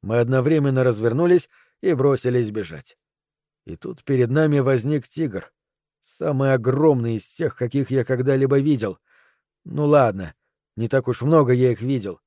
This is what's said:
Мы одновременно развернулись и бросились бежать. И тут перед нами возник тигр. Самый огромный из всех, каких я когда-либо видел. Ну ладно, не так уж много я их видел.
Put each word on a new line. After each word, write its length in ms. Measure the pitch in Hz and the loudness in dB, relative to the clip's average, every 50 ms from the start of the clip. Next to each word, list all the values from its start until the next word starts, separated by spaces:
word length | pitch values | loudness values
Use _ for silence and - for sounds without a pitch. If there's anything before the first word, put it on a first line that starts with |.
| - | -6
Мы 180 | 98 110 120 | -2 0 0
одновременно 640 | 120 120 131 131 127 147 160 156 143 143 135 131 127 | 0 2 0 0 0 2 0 2 0 0 0 2 2
развернулись 640 | 127 117 104 110 117 113 135 170 175 180 175 - _ _ _ _ _ _ _ | 0 0 0 0 -2 0 0 2 2 2 2 2 _ _ _ _ _ _ _
и 140 | - 190 170 | -2 -2 0
бросились 560 | 127 131 143 139 127 - 131 123 123 120 107 | 2 2 0 0 0 -2 -2 0 0 -2 -2
бежать. 460 | 104 110 101 80 82 76 - - - _ _ _ _ _ _ _ _ _ _ _ _ _ _ | -4 -8 -10 -10 -12 -18 -20 -20 -20 _ _ _ _ _ _ _ _ _ _ _ _ _ _
И 120 | - 82 | -18 -18
тут 280 | - - - - - _ | -14 -14 -14 -14 -14 _
перед 260 | - 139 127 123 117 | -4 0 0 0 0
нами 300 | 127 151 156 156 147 143 | 2 0 2 2 2 2
возник 480 | 131 131 135 123 107 135 151 147 - - | 2 2 0 0 0 -2 -4 -4 -6 -8
тигр. 420 | - - 160 151 98 92 - - _ _ _ _ _ _ _ _ _ _ _ _ - - | -8 -6 -6 -6 -6 -8 -12 -12 _ _ _ _ _ _ _ _ _ _ _ _ -14 -8
Самый 360 | 160 160 143 131 135 135 131 | -6 -4 -2 0 0 2 2
огромный 600 | 131 110 127 127 135 151 160 147 127 117 117 117 | 2 0 0 0 2 4 4 4 4 0 -2 -4
из 80 | 107 - | -6 -8
всех, 320 | - - - 170 147 - | -10 -10 -6 -6 -6 -4
каких 340 | - 127 120 - 139 139 - | -4 -8 -4 -2 -4 -4 -2
я 140 | 131 135 120 | -2 -4 -2
когда-либо 560 | - 135 120 131 135 139 135 135 135 143 139 | -2 -2 -2 0 0 0 2 2 2 2 2
видел. 380 | 139 151 151 123 107 101 92 _ _ _ _ _ _ _ _ _ _ _ _ _ _ | 2 2 0 0 -2 -6 -8 _ _ _ _ _ _ _ _ _ _ _ _ _ _
Ну 220 | - - 147 151 | -10 -6 -2 0
ладно, 480 | 147 147 147 131 113 98 95 95 82 - _ _ _ _ _ _ _ _ | 4 4 4 4 4 0 -4 -10 -12 -14 _ _ _ _ _ _ _ _
не 100 | - 113 | -6 -6
так 220 | 117 - 135 123 - | -2 -2 -2 -2 -2
уж 140 | 123 - 117 | -6 -2 0
много 300 | 139 160 160 147 123 127 | 4 4 4 6 4 4
я 200 | 123 127 127 120 | 4 4 2 0
их 100 | 110 113 | 0 -4
видел. 380 | 127 139 131 98 98 87 - _ | -4 -4 -4 -4 -8 -12 -12 _